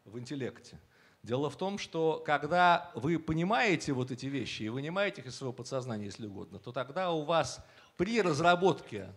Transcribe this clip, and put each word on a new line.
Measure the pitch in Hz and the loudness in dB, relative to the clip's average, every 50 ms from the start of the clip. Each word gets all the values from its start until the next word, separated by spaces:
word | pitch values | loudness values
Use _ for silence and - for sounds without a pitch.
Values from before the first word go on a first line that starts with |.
| _ | _
в | 104 101 120 | -14 -12 -12
интеллекте. | 123 120 147 143 123 104 - - - - - - - _ _ _ _ _ _ _ - | -8 -8 -6 -4 -4 -6 -6 -10 -18 -20 -20 -20 -20 _ _ _ _ _ _ _ -6
Дело | 101 117 131 147 143 | -2 -2 0 0 -2
в | 127 | -2
том, | - 185 190 202 | -2 -4 -4 -4
что | 202 - - - 165 160 160 151 - - | -4 -8 -6 -2 2 2 2 2 2 2
когда | - 147 143 147 147 160 180 180 175 170 170 - - - | 2 2 2 2 2 4 6 8 8 8 6 2 -4 -8
вы | - 123 156 170 156 | -4 0 0 0 0
понимаете | 160 - 160 160 170 185 220 254 254 220 175 147 - - 139 | 0 0 0 0 2 2 2 2 4 4 2 2 2 0 0
вот | 123 127 127 131 | 0 0 -2 -4
эти | 120 131 | -6 -6
вещи | 135 139 139 110 - - - 107 | -6 -4 -4 -4 -4 -6 -6 -6
и | 107 | -4
вынимаете | 113 131 139 156 170 196 202 196 - - 123 | -4 -4 -6 -4 -2 0 0 0 -2 -6 -10
их | |
из | 127 120 | -12 -12
своего | - 139 127 120 | -8 -6 -6 -6
подсознания, | - 120 - 135 135 127 127 113 104 104 | -8 -8 -6 -6 -4 -4 -4 -6 -6 -6
если | 101 98 - 117 104 | -8 -8 -10 -10 -10
угодно, | 95 98 92 92 95 98 | -10 -10 -12 -12 -14 -14
то | - 127 | -12 -10
тогда | 120 139 127 127 143 175 185 180 | -6 -6 -6 -6 -4 -4 -2 0
у | 170 160 147 | 0 -2 0
вас | 147 170 165 139 123 - - - - - - - - _ | 2 2 2 2 0 -4 -12 -14 -20 -20 -20 -20 -12 _
при | - 175 196 233 233 196 | -4 -2 0 2 2 2
разработке | 180 151 135 170 175 175 175 185 190 156 - - - 120 101 95 90 95 | 2 2 4 6 6 6 6 6 4 4 2 -2 -10 -10 -10 -10 -10 -14